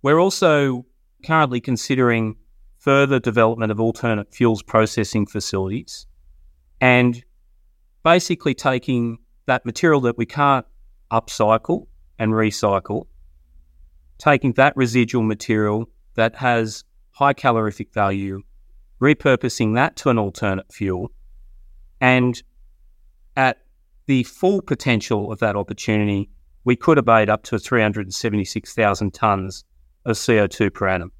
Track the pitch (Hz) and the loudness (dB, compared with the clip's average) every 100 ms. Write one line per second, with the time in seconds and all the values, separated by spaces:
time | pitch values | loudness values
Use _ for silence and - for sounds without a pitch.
0 | 139 156 190 - 175 147 139 123 - _ | 2 2 2 2 2 4 0 -2 -10 _
1 | _ _ - 160 143 123 - 120 - 131 | _ _ -2 0 2 -2 -4 -6 -2 0
2 | 123 117 110 - _ _ - _ - 139 | 2 0 -2 -8 _ _ -20 _ 2 2
3 | 139 135 120 113 113 113 110 107 113 117 | 4 0 0 2 2 2 -4 0 -2 -2
4 | 120 107 101 - 120 107 - 113 110 - | -4 -4 -6 0 0 0 0 0 2 -2
5 | 101 110 101 107 - 98 95 110 - - | -4 -4 -4 -6 -6 -6 -6 -8 -12 -20
6 | - _ _ - - _ _ _ 127 123 | -20 _ _ -20 -20 _ _ _ 2 4
7 | 123 120 _ _ _ _ _ _ _ _ | 2 -2 _ _ _ _ _ _ _ _
8 | 160 175 - 170 147 127 143 127 - 123 | 2 2 2 -4 -4 -2 -2 -4 -2 -4
9 | 117 113 _ _ - 127 - - 170 147 | -4 -8 _ _ -4 -4 -4 0 2 4
10 | 123 120 113 156 143 135 - _ - _ | 2 -2 -6 0 0 0 -4 _ -20 _
11 | _ 113 - - 107 113 - 170 - - | _ -4 -4 -2 0 0 0 -6 -6 -20
12 | _ - 110 110 110 - 107 98 - 104 | _ -6 -2 0 -2 0 -2 -2 -4 -10
13 | - - - _ _ - _ _ - _ | -10 -20 -20 _ _ -20 _ _ -20 _
14 | _ - 156 139 135 117 139 139 127 123 | _ -2 2 2 2 4 2 4 0 2
15 | 117 127 110 107 - 107 104 107 113 _ | 0 0 -2 -4 -2 0 0 -2 -6 _
16 | _ - 113 - 127 117 110 - - _ | _ -2 -2 0 -2 0 -2 -8 -18 _
17 | _ _ 139 135 131 113 107 - 107 - | _ _ 0 2 0 0 -2 -6 -10 -2
18 | 98 98 98 95 - - - - _ _ | -2 -2 -6 -10 -14 -20 -20 -20 _ _
19 | 135 151 147 123 123 - 110 117 143 - | 2 2 2 2 0 -2 0 2 0 0
20 | 135 117 101 92 104 95 - - 98 90 | 0 0 -2 -4 -4 -4 -8 -8 -6 -4
21 | - - - - - - - - - _ | -8 -14 -20 -20 -20 -20 -20 -20 -20 _
22 | 127 127 123 120 _ _ - _ _ _ | 2 4 2 -2 _ _ -20 _ _ _
23 | _ _ _ - 131 - _ _ _ _ | _ _ _ -2 -2 -2 _ _ _ _
24 | - 135 113 - 185 196 - - 135 113 | 0 0 0 -2 -2 -2 -4 -4 0 -2
25 | - 107 104 107 110 101 95 98 - 107 | 0 -4 -4 -4 -2 -2 -6 -8 -2 0
26 | 104 101 101 - _ _ 127 123 - 147 | 0 -2 -6 -14 _ _ -2 0 4 2
27 | 117 113 104 107 - 110 - 120 107 104 | 4 4 4 -2 -2 -8 -2 0 0 -2
28 | 95 - 117 104 95 110 - - 104 95 | -8 -6 -4 -2 -4 -8 -8 0 0 0
29 | 104 - 110 98 95 - _ _ _ _ | -4 -2 0 0 -4 -12 _ _ _ _
30 | - 110 - 110 101 - 101 - 98 92 | -6 -4 0 2 2 0 -2 -2 -4 -4
31 | 85 | -6